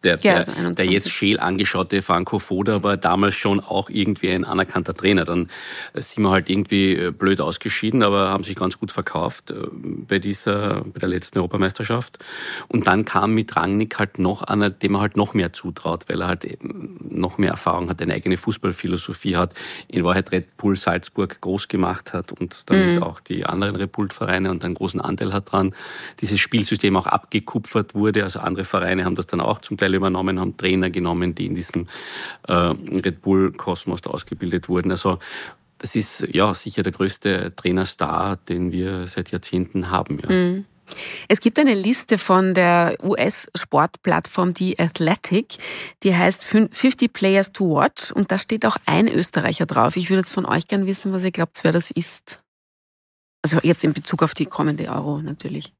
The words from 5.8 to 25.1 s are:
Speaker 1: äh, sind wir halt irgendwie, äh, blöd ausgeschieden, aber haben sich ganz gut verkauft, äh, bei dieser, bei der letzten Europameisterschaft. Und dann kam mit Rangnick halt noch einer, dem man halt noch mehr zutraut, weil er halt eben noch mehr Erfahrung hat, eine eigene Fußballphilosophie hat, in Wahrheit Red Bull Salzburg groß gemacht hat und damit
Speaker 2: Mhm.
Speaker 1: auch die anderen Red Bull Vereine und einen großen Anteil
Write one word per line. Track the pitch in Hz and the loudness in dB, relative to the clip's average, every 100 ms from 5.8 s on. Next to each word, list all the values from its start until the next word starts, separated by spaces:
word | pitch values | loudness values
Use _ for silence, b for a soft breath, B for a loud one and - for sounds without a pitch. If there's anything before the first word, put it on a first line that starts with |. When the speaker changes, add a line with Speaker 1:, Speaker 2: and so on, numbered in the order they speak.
| B | B
Speaker 1:
äh, | - | -10
sind | - - | -8 0
wir | 104 | 4
halt | 95 85 | 4 4
irgendwie, | 95 98 101 98 | 0 2 2 4
äh, | 90 87 | 2 -2
blöd | - 95 98 | 0 2 2
ausgeschieden, | 73 87 110 - 110 131 | 0 -2 -4 -2 0 2
aber | 104 101 95 | 4 4 2
haben | 98 | 0
sich | 92 92 | -4 -4
ganz | 95 - | -4 0
gut | 104 | -2
verkauft, | - 87 76 82 - - | 0 -4 -2 -4 -6 -12
äh, | - - | -10 -8
bei | - - - - 98 | -10 -8 -8 -2 -2
dieser, | 98 98 - 101 101 101 | 0 -4 -2 0 0 -2
bei | 98 - | -6 -4
der | 95 | -2
letzten | 90 - - | -2 -2 -2
Europameisterschaft. | 87 98 95 95 107 117 123 - B B B B B | -2 0 -2 -2 -4 -2 -4 -14 B B B B B
Und | 117 95 | 0 2
dann | 92 107 | 2 2
kam | - 101 | 0 2
mit | 110 107 - | 2 0 0
Rangnick | 87 101 107 - | 0 0 0 -2
halt | 101 - | -4 0
noch | 92 101 | 0 0
einer, | - 101 101 | -2 0 0
dem | 98 98 | 0 0
man | 98 | 2
halt | 104 104 | 0 0
noch | 101 | 0
mehr | 110 87 | 2 -2
zutraut, | - - - - 85 - | -4 -10 -6 -4 -6 -4
weil | 87 | -4
er | 90 | -2
halt | 92 | -4
eben | - - - 202 - - - | -6 -10 -10 -10 -12 -14 -10
noch | - 90 - | -4 -4 0
mehr | 98 | 0
Erfahrung | 82 - 87 87 | 0 -2 0 -2
hat, | 87 | -4
eine | 85 | -2
eigene | 95 90 92 | -2 -2 -2
Fußballphilosophie | - - 98 87 87 87 - - - 87 | -2 -2 -2 -2 -4 -4 -4 -6 -2 0
hat, | 90 B B B B | 0 B B B B
in | - | 0
Wahrheit | 87 90 95 | 2 2 2
Red | 92 87 _ | -2 -4 _
Bull | 104 95 | 0 0
Salzburg | - 87 - - 95 - | 0 -2 -4 -4 -4 -4
groß | 92 98 - | -4 -4 -2
gemacht | 95 90 92 - | 0 0 -2 -6
hat | 90 - | -8 -8
und | - 87 - - | -8 -8 -8 2
damit | 196 185 175 | 4 4 2
Speaker 2:
Mhm. | |
Speaker 1:
auch | 120 85 | 0 -8
die | - 90 - | -8 -4 -2
anderen | 87 101 98 | -2 -2 -2
Red | 98 | -4
Bull | - 101 - | -2 -4 -4
Vereine | 104 92 95 | -2 0 0
und | 90 87 | -2 -4
einen | |
großen | 87 92 - | -2 -2 -2
Anteil | - | -4